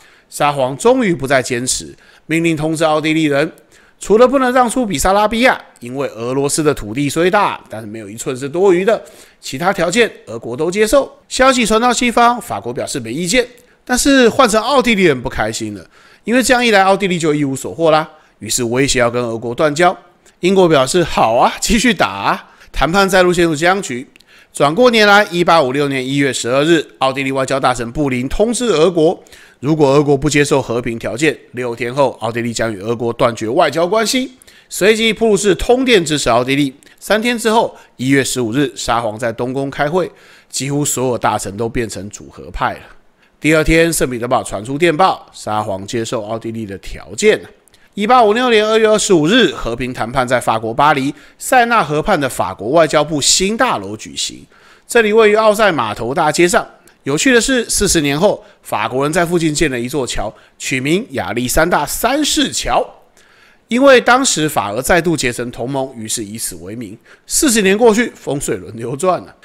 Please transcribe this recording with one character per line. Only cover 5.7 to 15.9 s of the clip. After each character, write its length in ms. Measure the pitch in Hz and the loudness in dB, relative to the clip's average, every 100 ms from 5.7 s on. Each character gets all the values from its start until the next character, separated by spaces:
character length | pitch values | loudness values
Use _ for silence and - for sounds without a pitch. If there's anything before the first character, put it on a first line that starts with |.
| _ | _
因 160 | 120 | -12
为 140 | 135 127 | -8 -8
俄 260 | 101 120 | -6 -4
罗 140 | 135 139 | -2 -2
斯 120 | - | 0
的 140 | 151 | 0
土 180 | 135 104 | 0 -4
地 160 | 113 143 | -4 -4
虽 220 | 160 180 | 0 0
大， 300 | 208 180 107 - | 2 0 -4 -12
但 100 | 107 | -14
是 60 | 113 | -14
没 140 | 110 | -14
有 100 | 101 | -14
一 60 | 113 | -12
寸 200 | 147 127 | -8 -8
是 120 | 139 | -6
多 240 | 165 196 | 0 2
余 120 | 180 | 4
的， 160 | 196 214 - - - _ | 2 -2 -4 -20 -20 _
其 160 | - 131 | -12 -6
他 160 | 175 | -2
条 160 | 196 170 | -2 0
件 220 | 208 214 - - | 2 0 -2 -14
俄 100 | 113 | -12
国 200 | 117 123 | -10 -6
都 120 | 165 | -4
接 160 | 190 | 0
受。 340 | 214 277 - - _ | 2 2 0 -6 _
消 240 | - 262 | 0 2
息 120 | 254 | 2
传 160 | 208 220 | 2 2
到 120 | 247 | 2
西 180 | 233 247 | 0 0
方， 300 | 240 233 240 | 2 2 2
法 180 | - 104 | -4 -8
国 140 | 117 | -8
表 120 | 127 | -8
示 140 | 101 143 | -6 -8
没 140 | 113 | -8
意 140 | 131 175 | -6 -2
见， 200 | 247 233 - _ _ | -2 -2 -6 _ _
但 140 | - 247 | -4 0
是 300 | 277 269 233 | 4 4 4
换 200 | - 247 | 4 2
成 140 | 214 | 2
奥 180 | 220 277 | 0 2
地 140 | 240 | 2
利 80 | 208 | 4
人 180 | 180 127 | 4 2
不 80 | 127 | -2
开 220 | - 110 | -4 -4
心 240 | 113 107 | -4 -8
了， 100 | 101 80 | -10 -16